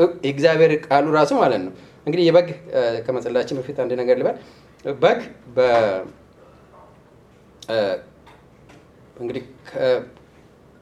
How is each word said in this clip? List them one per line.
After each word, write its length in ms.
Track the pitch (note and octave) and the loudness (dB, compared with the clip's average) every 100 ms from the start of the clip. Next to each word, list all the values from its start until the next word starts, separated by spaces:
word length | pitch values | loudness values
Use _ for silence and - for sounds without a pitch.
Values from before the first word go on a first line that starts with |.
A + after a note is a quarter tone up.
| F3 - C#3 | 0 2 -6
እግዚአብሔር 460 | C#3 D#3 D#3+ D#3+ D3+ | 0 2 4 2 2
ቃሉ 240 | - C#3 D3+ | 2 2 2
ራሱ 180 | D3+ D3 C4+ | 2 2 4
ማለት 240 | E3 A2 | 2 0
ነው። 120 | F#2 - - - | -4 -12 -20 -12
እንግዲህ 220 | - E3+ E3+ | -6 0 4
የበግ፣ 220 | E3 E3 D3 - | 4 2 -6 -6
እ፣ 120 | C3 A#2+ A2+ | -2 -2 -2
ከመጸለያችን 560 | A2+ B2+ A#2+ B2 B2 C#3 | -6 -6 -6 -6 -6 -8
በፊት 200 | B2+ C#3 | -10 -8
አንድ 120 | B2 B2 | -6 -4
ነገር 180 | B2 B2 | 0 0
ልበል። 200 | D#3 - - - _ _ - | 0 -6 -12 -20 _ _ -10
በግ 340 | - E3+ A#3+ - - - | 0 0 0 -4 -18 -8
በ-፣ 520 | A#2+ B2+ A#2 G#2+ F#2+ F#2 - - _ - - - - - - _ _ _ _ _ - | 0 2 4 2 -2 -8 -16 -20 _ -20 -20 -20 -20 -20 -20 _ _ _ _ _ -20
እ፣ 140 | - A2+ G2+ F#2 - _ - - _ _ - - _ _ - - | -6 -2 -2 -4 -10 _ -20 -20 _ _ -20 -20 _ _ -20 -12
እንግዲህ 260 | A#2+ C3 - - | -10 -10 -12 -20
ከ-፣ 380 | - - B2+ B2 - - - _ _ _ _ _ | -14 -4 0 0 -4 -18 -20 _ _ _ _ _